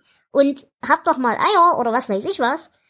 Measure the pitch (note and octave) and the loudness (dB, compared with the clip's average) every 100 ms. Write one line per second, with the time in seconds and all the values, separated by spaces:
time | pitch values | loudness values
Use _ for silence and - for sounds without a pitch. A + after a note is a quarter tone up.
0 | _ _ _ - C#4 F3+ - _ B3 E4 | _ _ _ 0 0 -2 -12 _ -2 0
1 | E4+ D4 B3 - F4+ G4+ E4+ - A#3 A#3 | 0 0 0 0 2 4 4 2 0 -2
2 | B3 G3 E4 G4 B3 D#4 - _ | -2 -4 -4 -2 -2 -4 -8 _